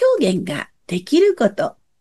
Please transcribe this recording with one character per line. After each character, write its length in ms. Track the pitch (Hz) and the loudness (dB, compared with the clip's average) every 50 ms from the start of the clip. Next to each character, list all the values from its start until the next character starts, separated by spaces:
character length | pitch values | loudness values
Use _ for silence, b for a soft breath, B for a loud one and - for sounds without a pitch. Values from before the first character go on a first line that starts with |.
| 508 523 508 392 | 2 2 2 2
現 280 | 285 - 190 170 180 - | 0 0 0 -2 -4 -6
が 220 | 147 143 - - _ _ _ - | -8 -8 -10 -12 _ _ _ -8
で 140 | 175 180 | -8 -8
き 180 | 180 - 285 349 | -4 0 2 2
る 160 | 403 415 359 | 4 4 2
こ 140 | - - 151 | 2 0 -2
と、 260 | - - 131 - - _ _ _ _ _ | -2 -2 -6 -6 -6 _ _ _ _ _